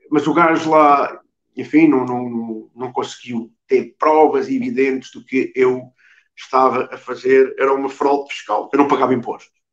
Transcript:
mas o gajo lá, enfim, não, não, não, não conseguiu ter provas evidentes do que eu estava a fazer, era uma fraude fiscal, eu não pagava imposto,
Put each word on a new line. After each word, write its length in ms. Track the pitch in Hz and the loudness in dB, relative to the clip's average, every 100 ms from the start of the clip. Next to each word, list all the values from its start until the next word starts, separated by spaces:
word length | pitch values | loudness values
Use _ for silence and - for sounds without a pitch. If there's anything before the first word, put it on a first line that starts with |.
| _ | _
mas 160 | 147 156 | -2 0
o 80 | |
gajo 360 | 143 165 160 160 | 2 2 2 2
lá, 500 | 156 147 143 - - _ _ _ 127 | 4 4 2 0 -8 _ _ _ -14
enfim, 320 | 127 151 160 | 0 4 4
não, 160 | 131 | 4
não, 240 | 127 123 123 | 0 -6 -6
não, 400 | 117 113 110 - | -8 -8 -12 -16
não 180 | 120 127 | -14 -10
conseguiu 600 | 123 - - 123 117 - _ _ | -8 -8 -12 -12 -10 -12 _ _
ter 300 | 127 117 - | -2 -2 -2
provas 500 | 156 156 147 131 131 | 2 4 4 2 -2
evidentes 640 | 135 123 120 135 131 - | -4 -4 -2 -2 -2 -8
do 120 | - | -20
que 280 | - 131 - 127 | -6 -4 -2 0
eu 360 | 127 127 127 _ _ _ _ - | 0 0 -8 _ _ _ _ -20
estava 520 | - 131 131 123 - | -2 2 2 0 -6
a 60 | 127 | -10
fazer, 560 | - 123 127 131 131 - | -12 -6 2 4 4 0
era 140 | 135 | -2
uma 140 | 139 139 | 0 -4
fraude 440 | - 139 139 - | -4 -2 0 -4
fiscal, 360 | - - 107 - | -12 -6 -6 -2
eu 60 | 139 | 0
não 100 | 143 | 0
pagava 260 | 135 127 | 0 0
imposto, 380 | 123 - - _ _ _ | -2 -6 -12 _ _ _